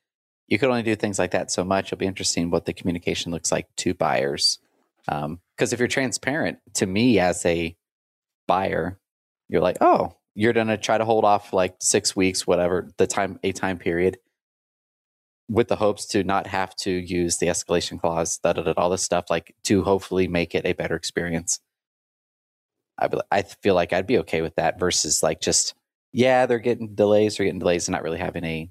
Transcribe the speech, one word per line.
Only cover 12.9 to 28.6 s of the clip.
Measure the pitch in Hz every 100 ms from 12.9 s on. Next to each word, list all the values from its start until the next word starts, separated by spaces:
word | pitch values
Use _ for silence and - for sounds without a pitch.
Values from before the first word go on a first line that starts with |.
| -
the | 95
time, | - 95 92
a | 95
time | - 95 90
period, | 92 85 92 - _ _ _ _ _ _ _ _ _ _ _ _ -
with | 107 120
the | 90
hopes | 104 101 -
to | 104
not | 90 98 101
have | 95 92 -
to | 98
use | 90 87 90 87 -
the | 85
escalation | 85 - 87 - -
clause, | 85 82 82 -
da, | 85
da, | 85
da, | 82 80
all | 90
this | 92
stuff, | - 87 -
like, | 85 - _
to | - 101
hopefully | 90 98 - 92 90
make | 85 85 90
it | 85
a |
better | 85 80 82
experience." | - - 85 85 85 - _ _ _ _ _ _ _ _ _ _ _ _ _ -
I'd | -
be, | - -
I | 98
feel | 98 - 101 90
like | 87
I'd | 90 92
be | 113
okay | - 82
with | 80 -
that | 80 -
versus, | 90 - 76 -
like, | 80 80
just, | - - - - _ _ _
"Yeah, | 113 127 127 127
they're | 120
getting | 120 113 110 104
delays, | 104 104 107 101
they're | 95
getting | 87
delays," | 90 87 87
and |
not | 85
really | 78 85
having | 85 85
a, | 82 80